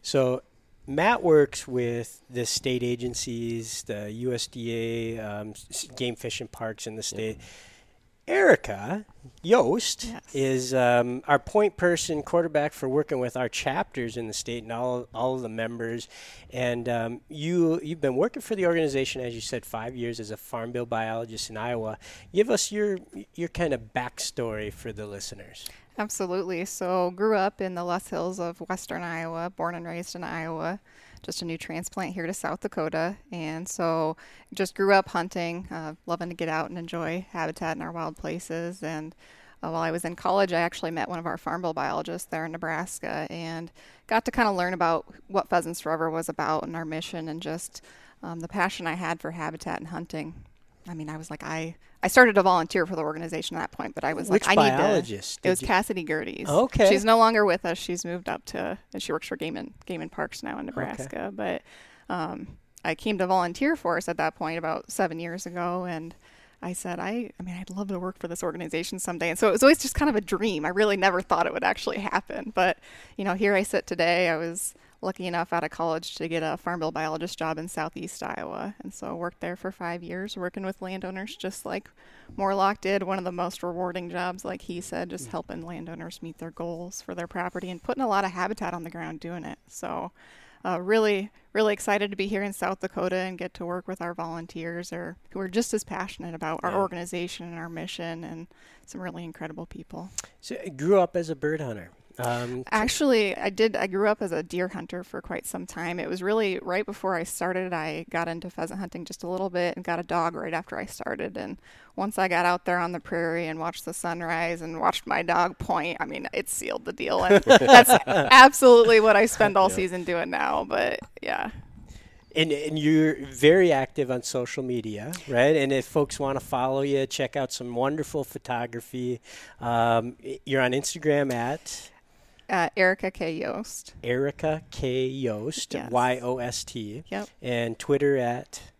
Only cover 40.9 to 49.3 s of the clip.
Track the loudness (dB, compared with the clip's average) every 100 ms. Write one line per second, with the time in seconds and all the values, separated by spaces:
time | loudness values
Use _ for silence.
40.9 | -4 -4 -4 -6 -6 -4 -4 -4 -2 -2
41.9 | -4 -6 -10 -8 -8 -6 -6 -6 -6 -6
42.9 | -8 -8 -6 -8 -8 -8 -8 -12 -16 -20
43.9 | -20 -2 0 0 0 0 2 -2 2 2
44.9 | 2 -2 -20 -2 -2 2 0 0 -6 -4
45.9 | -2 0 -2 -6 -4 0 0 -2 -8 -6
46.9 | -8 -8 -8 -8 -8 -8 -8 -10 -16 -20
47.9 | -20 -20 _ -12 -10 -6 0 0 0 -4
48.9 | -4 -4 -4 -6